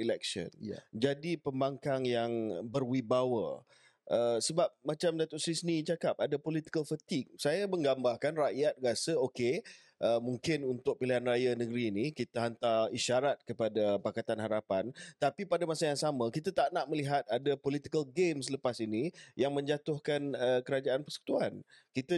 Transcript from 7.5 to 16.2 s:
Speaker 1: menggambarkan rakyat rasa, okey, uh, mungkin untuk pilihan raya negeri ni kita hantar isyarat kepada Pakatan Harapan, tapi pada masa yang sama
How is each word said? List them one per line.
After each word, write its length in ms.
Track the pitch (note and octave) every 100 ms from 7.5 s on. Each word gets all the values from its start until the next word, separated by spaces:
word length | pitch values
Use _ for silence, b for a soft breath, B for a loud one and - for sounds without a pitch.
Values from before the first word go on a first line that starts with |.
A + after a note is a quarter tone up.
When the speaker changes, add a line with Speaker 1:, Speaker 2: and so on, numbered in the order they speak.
| F3 G3+
Speaker 1:
menggambarkan 720 | F#3 C#3 C3 B2 A#2 C#3+ D#3+
rakyat 400 | C3+ A#2 D3 C3
rasa, 400 | B2+ A2 - D#3+
okey, 400 | C3 - A#2+ E3+ B B B -
uh, 240 | A2+ A#2
mungkin 400 | A#2+ B2 - D3+
untuk 320 | C3 B2 C#3+ B2
pilihan 320 | C3 B2 A#2+
raya 240 | A#2+ B2+ A#2+
negeri 320 | A#2 A#2+ A#2
ni 240 | G2 C#3 D3+
kita 240 | A#2 A#2+
hantar 480 | A#2 A2 A#2+ A2+ A2 A#2+
isyarat 480 | - B2 C#3 A#2+
kepada 560 | - G#2+ A2 G#2+ G#2 G2+
Pakatan 400 | G#2+ G#2+ A#2 G#2+
Harapan, 560 | A2 G#2+ - F#2+ G#2+ B B -
tapi 240 | C#3 -
pada 240 | F#3 E3+ E3+
masa 240 | D#3 D#3
yang 80 | C#3
sama 320 | D3+ C3+